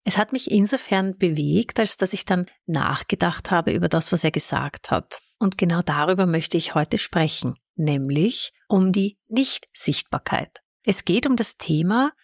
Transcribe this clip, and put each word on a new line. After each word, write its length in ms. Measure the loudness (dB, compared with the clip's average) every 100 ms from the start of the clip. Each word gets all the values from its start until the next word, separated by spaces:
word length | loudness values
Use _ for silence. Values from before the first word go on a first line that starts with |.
Es 120 | -2 0
hat 160 | 0
mich 180 | -2 0
insofern 680 | 2 2 0 0 0 0 0
bewegt, 600 | 0 0 2 2 2 0
als 180 | 0 2
dass 160 | 0
ich 120 | -2
dann 220 | -2 -2 -2 _ -4
nachgedacht 840 | -2 -2 -4 -4 -2 0 -2 -2
habe 220 | 0 2
über 160 | 0 2
das, 240 | 0 0
was 120 | 0
er 60 | 0
gesagt 600 | 0 -2 -4 -4 -10 -4
hat. 300 | -4 -4 -14 _ _
Und 200 | -2 2
genau 240 | 0 2
darüber 440 | 0 0 2 2 2
möchte 300 | 0 0 -2
ich 180 | 0
heute 240 | -2 0 -2
sprechen, 580 | -2 0 0 -2 -6 -8 _
nämlich 800 | -4 -2 0 0 2 0 0 -10 -12 _
um 260 | 2 4
die 260 | 2 0 -4 _
Nichtsichtbarkeit. 1300 | -2 0 -4 -10 -6 -2 -2 -4 -6 -2 -4 -4 -14 _ _
Es 200 | -2 0
geht 220 | 2 0 2
um 100 | 0
das 220 | 0 -6
Thema, 540 | -2 0 2 2 0 -4